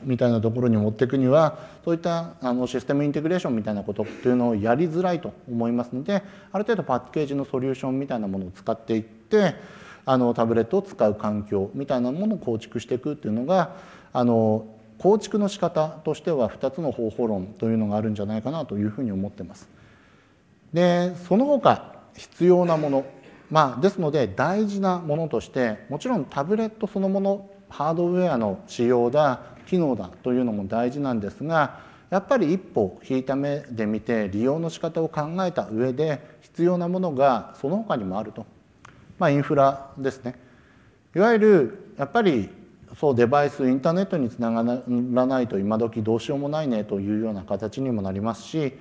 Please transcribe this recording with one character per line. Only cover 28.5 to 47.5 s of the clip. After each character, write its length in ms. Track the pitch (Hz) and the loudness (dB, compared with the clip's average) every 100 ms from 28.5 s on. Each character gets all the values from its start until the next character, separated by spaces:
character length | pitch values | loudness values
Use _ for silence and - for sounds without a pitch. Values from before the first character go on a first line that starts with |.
| 95 - | -4 -8
仕 180 | - 120 | -2 2
様 240 | 123 120 | 4 4
だ、 300 | 147 147 123 - - - | 4 2 2 -8 -18 -2
機 100 | 180 | 0
能 180 | 156 110 | 2 -2
だ 140 | 90 - | -6 -8
と 120 | 127 | -2
い 40 | 123 | 0
う 60 | |
の 80 | 123 | 0
も 160 | 104 98 | -2 -4
大 240 | 113 123 | -2 -2
事 80 | 143 | -2
な 140 | 139 | -2
ん 80 | 113 | -2
で 80 | 98 | -4
す 160 | - 147 | -8 -2
が、 340 | 165 135 - - - - | 0 0 -4 -20 -20 -4
や 100 | 185 | -4
っ 80 | 185 | 2
ぱ 80 | 269 | 2
り 180 | 156 | 2
一 40 | 185 | 0
歩 420 | - - 95 - - | -2 0 0 -4 -4
引 100 | 131 | -4
い 40 | |
た 140 | 131 135 | -2 -2
目 220 | 143 143 - | -2 -4 -8
で 140 | 113 107 | -4 -4
見 160 | 107 | -4
て、 260 | - 117 101 | -2 -2 0
利 160 | 101 | 0
用 160 | 127 160 | 0 0
の 100 | 165 | -4
仕 120 | - | -6
方 200 | 165 165 | -6 -2
を 60 | 160 | -4
考 220 | 156 151 180 185 | -4 -4 -2 -2
え 80 | |
た 160 | - 101 | -2 -4
上 220 | 110 131 | -2 -2
で、 280 | 127 156 139 - - | 0 -2 -2 -8 -20
必 240 | - - 175 | -16 0 0
要 120 | 180 | 2
な 120 | 175 | 0
も 100 | 185 | 0
の 140 | 180 | 0
が 420 | 131 139 113 - - | 4 4 4 -2 -8
そ 80 | 139 | -4
の 80 | 202 | -4
他 180 | 220 143 | -2 -4
に 80 | |
も 160 | 95 98 | -2 -6
あ 40 | |
る 100 | 107 | -8
と。 120 | 117 - - _ _ - - - - | -12 -18 -20 _ _ -20 -20 -18 0
ま 80 | 170 | 2
あ、 20 | |
イ 60 | 143 | 2
ン 80 | |
フ 100 | 139 | 2
ラ 380 | 143 135 139 - - | 4 4 2 -10 -6
で 140 | 131 | -6
す 140 | - 123 | -4 -12
ね。 100 | - - - _ _ - _ _ 165 | -12 -20 -20 _ _ -20 _ _ 2
い 40 | |
わ 120 | 220 | 4
ゆ 60 | 226 | 6
る、 540 | 214 185 113 - - - | 8 6 4 -4 -16 -8
や 80 | 139 | -2
っ 60 | |
ぱ 120 | 233 | 2
り、 260 | 202 123 95 - - - - - | 4 2 -2 -10 -20 -20 -20 -2
そ 120 | 151 | 2
う、 40 | 120 | 4
デ 120 | 120 | 6
バ 180 | 143 143 | 4 2
イ 60 | |
ス、 180 | - 131 | 0 0
イ 20 | |
ン 60 | 131 | 2
タ 120 | 165 | 2
ー 20 | |
ネ 80 | 175 | 0
ッ 40 | 196 | 0
ト 120 | 170 | -2
に 100 | 117 | -2
つ 100 | - | -2
な 120 | 117 | -2
が 140 | 113 117 123 123 120 127 | 0 0 -2 -2 -2 0
ら 120 | 123 127 | 2 2
な 120 | 131 | 0
い 80 | 117 | 0
と 120 | 98 | -2
今 180 | 101 110 | 0 0
時 240 | 117 113 | 0 -2
ど 140 | 107 113 | 0 0
う 40 | |
し 80 | - | 0
よ 60 | 143 | -4
う 40 | |
も 100 | 143 | -2
な 140 | 156 | -2
い 40 | 147 | -2
ね 160 | 110 | -2
と 160 | 104 101 | -2 -4
い 200 | 98 107 | -2 -2
う 40 | |
よ 60 | 110 | -2
う 40 | |
な 100 | 98 | -6
形 360 | 87 | -6